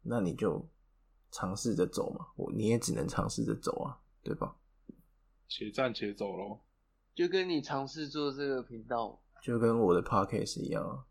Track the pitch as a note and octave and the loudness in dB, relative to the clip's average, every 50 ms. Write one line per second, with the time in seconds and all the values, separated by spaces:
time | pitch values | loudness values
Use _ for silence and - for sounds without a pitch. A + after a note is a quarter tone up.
0 | _ A2+ A#2 A#2+ G2 F2 - - G#2+ G2 D#2+ - - - - _ _ _ _ _ | _ -2 0 0 0 0 0 0 0 0 0 0 -4 -8 -16 _ _ _ _ _
1 | _ _ _ _ _ _ - - - F#2 G2 G#2+ - A#2+ G#2+ - - - - - | _ _ _ _ _ _ -8 -6 -4 -4 -4 -2 -2 0 4 4 2 2 2 -2
2 | - - - - E3 - - - - - - A2 A2 G#2+ A#2 A#2 - - - - | -2 -2 -4 -8 -12 -14 -8 -6 -4 -4 -2 0 4 4 4 4 2 0 0 0
3 | - - - - - A2+ - - A2+ A2+ A2 - - - - - - - C3 - | 0 0 0 0 0 0 0 0 0 0 0 0 0 -2 -2 -2 -2 -6 -8 -10
4 | _ _ _ _ _ - - - - - - _ _ _ _ _ _ _ - - | _ _ _ _ _ -6 -4 -4 -4 -6 -6 _ _ _ _ _ _ _ -20 -20
5 | _ _ _ _ _ _ _ _ _ _ - - G#2+ G#2+ G2+ - C3+ B2+ A2 - | _ _ _ _ _ _ _ _ _ _ -10 -8 -8 -6 0 0 0 0 0 -2
6 | A2+ G#2 G2+ - A2 G2+ F#2 F#2 G2 G2+ G#2+ - _ _ _ _ _ _ _ _ | -4 -4 -4 -4 -4 -4 -4 -4 -6 -6 -8 -12 _ _ _ _ _ _ _ _
7 | _ _ _ - F3 F3 F3 F#3+ F#3 F#3 E3+ D3+ - - D3 C3+ C#3 C3+ - D#3+ | _ _ _ 0 0 2 2 2 2 2 0 -2 0 0 -2 -2 -2 -4 -6 -6
8 | D#3 C#3+ C#3 D3+ D3 C#3+ C3+ C3+ C#3+ C#3 C3+ B2+ A#2+ - A#2+ A2+ A2 A2+ B2 A#2 | -8 -4 -2 0 0 0 0 -2 -2 0 0 -2 -4 -6 -10 -14 -6 -2 0 0
9 | A2+ G2+ - - _ _ _ - - - A#2+ A#2 A2+ A2+ A#2 A#2 A2+ F#2 F2 F2+ | 0 -2 -4 -12 _ _ _ -10 -4 0 2 4 6 6 6 6 8 8 8 6
10 | - - A#2+ G#2 F#2+ - - G#2 - - - - - - - G#2+ - - - C3+ | 6 4 4 2 4 4 0 -2 -2 -2 -4 -4 -4 -2 -2 -2 -2 -4 -6 -8
11 | B2+ - | -12 -16